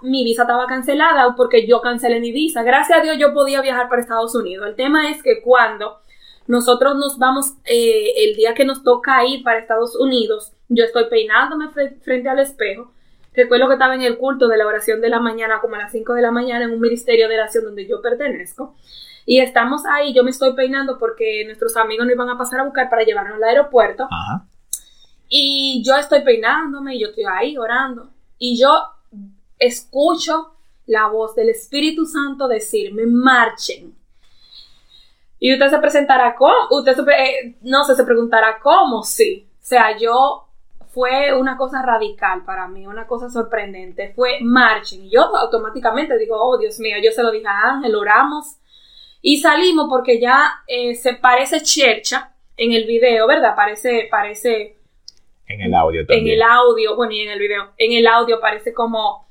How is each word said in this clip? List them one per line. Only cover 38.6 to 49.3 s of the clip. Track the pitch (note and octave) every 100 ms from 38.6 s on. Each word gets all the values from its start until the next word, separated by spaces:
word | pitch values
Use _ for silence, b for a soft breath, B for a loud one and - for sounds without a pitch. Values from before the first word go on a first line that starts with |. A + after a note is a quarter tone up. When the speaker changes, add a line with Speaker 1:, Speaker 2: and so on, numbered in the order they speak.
Speaker 1:
cómo, | C#4 F4 F#4+ A3+
sí. | - - A3+ - _ _
O | -
sea, | B3 A3 G#3+
yo, | A3+ A#3+ C#4 - - - - - -
fue | B3+ B3 C4 C#4+
una | C4+ C4 B3+
cosa | C4 C4
radical | B3 A3+ G#3+ - G3 F#3 -
para | F#3+ F#3
mí, | F#3+ G3
una | G#3+ A3+
cosa | A#3 B3
sorprendente. | A#3+ A#3 A3+ G3+ F#3+ F#3 - G3 -
Fue, | B3 C#4+
"Marchen". | A#3 B3 A#3+ G#3+ - - F#3+
Y |
yo | A3 E4 -
automáticamente | A#3+ A3+ A3 C4+ A#3+ A#3 D#4 A#3+
digo, | A3 G#3+
"Oh, | B3 B3
Dios | G#3+ A3
mío", | A3 G#3
yo | G#3+
se | A3+
lo | A#3
dije | A3 G#3+
a | G3+ A3
Ángel, | C#4 C4 G#3
oramos. | G3+ G#3+ D4 D4+ D4 - b b b b b b
Y | -